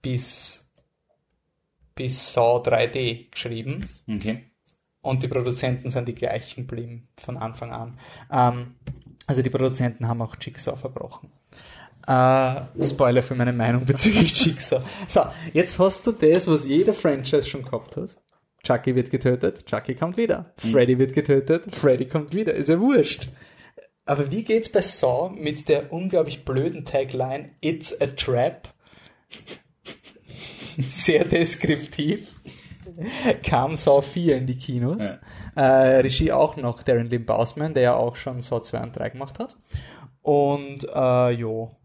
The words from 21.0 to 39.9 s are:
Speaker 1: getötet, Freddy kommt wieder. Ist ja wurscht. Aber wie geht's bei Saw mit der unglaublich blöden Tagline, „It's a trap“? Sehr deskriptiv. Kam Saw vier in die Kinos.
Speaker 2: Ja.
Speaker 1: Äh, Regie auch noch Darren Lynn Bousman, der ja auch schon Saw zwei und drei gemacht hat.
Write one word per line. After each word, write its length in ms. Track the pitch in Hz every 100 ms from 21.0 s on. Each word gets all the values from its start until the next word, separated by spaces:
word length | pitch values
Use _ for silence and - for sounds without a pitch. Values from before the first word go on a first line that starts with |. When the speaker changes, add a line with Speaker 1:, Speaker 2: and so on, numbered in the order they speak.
| 135
Speaker 1:
getötet, 600 | 143 147 139 135 165 -
Freddy 320 | - 147 127 131
kommt 280 | 160 147
wieder. 200 | 170 214
Ist 140 | - 147
ja 100 | 165
wurscht. 480 | 240 262 - - - - - _ - - - _ -
Aber 240 | 139 139
wie 120 | 185
geht's 280 | 220 220 226
bei 100 | 202
Saw 480 | 180 - 135 123 180
mit 340 | - 151 151 -
der 240 | 143 143
unglaublich 520 | 165 185 180 151 - -
blöden 380 | 131 156 156 135
Tagline, 640 | 139 135 127 127 139 - _
„It's 380 | 156 160 - -
a 60 | 139
trap“? 600 | - - 123 139 - - _ _ _ - _ _ - - - _ _ - - - - _ - - - - 156 131
Sehr 360 | - - 156
deskriptiv. 1080 | 170 170 165 - - 147 - - 151 208 - - - - - - - 170 190 254 254 -
Kam 340 | - 131 135 160
Saw 260 | - 139
vier 340 | 143 - 170 131
in 100 | 131
die 120 | 127
Kinos. 440 | - 123 120 202
Speaker 2:
Ja. 160 | 101 87 - - - -
Speaker 1:
Äh, 440 | 135 135 131 131
Regie 320 | 131 131 160
auch 240 | - 151 -
noch 260 | 123 120
Darren 260 | - 120 117
Lynn 140 | 120
Bousman, 500 | 113 110 120 - 156
der 80 | 147
ja 120 | 123
auch 220 | 117 120 120
schon 240 | - 123
Saw 220 | 120 117
zwei 200 | - 120
und 140 | 117 -
drei 120 | 113
gemacht 280 | 123 139 -
hat. 180 | - - _ - -